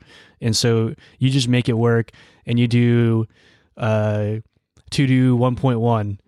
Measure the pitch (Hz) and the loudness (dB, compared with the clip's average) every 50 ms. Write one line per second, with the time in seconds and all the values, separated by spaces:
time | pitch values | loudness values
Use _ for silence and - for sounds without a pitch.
0 | - _ - - - _ _ - - 117 107 - - 123 113 113 113 135 165 - | -20 _ -20 -20 -20 _ _ -8 -4 -4 -2 0 0 0 2 0 0 -2 -6 -10
1 | - - _ - 127 131 131 139 127 120 123 123 120 - 120 110 117 120 117 117 | -16 -20 _ -4 -2 0 0 0 0 0 0 0 0 0 0 0 0 0 0 0
2 | 113 - - - - - _ _ _ - 120 120 120 117 117 120 120 120 120 120 | -2 -4 -10 -20 -20 -20 _ _ _ -4 -2 0 0 2 2 2 2 4 2 2
3 | 117 113 113 113 113 - _ _ _ _ _ _ _ _ _ - - 110 110 107 | 2 2 0 0 -2 -4 _ _ _ _ _ _ _ _ _ -6 -4 -2 -2 0
4 | 107 107 104 107 107 104 107 110 110 _ _ _ _ _ _ _ _ - - - | -2 -2 -2 -4 -4 -4 -6 -8 -10 _ _ _ _ _ _ _ _ -8 -4 -2
5 | 143 131 131 131 127 127 123 120 120 127 120 110 - 135 123 113 113 120 117 110 | 0 2 2 2 2 2 2 2 0 0 -2 -2 -2 -2 0 0 0 0 0 0
6 | 104 104 101 101 _ | -2 -4 -8 -10 _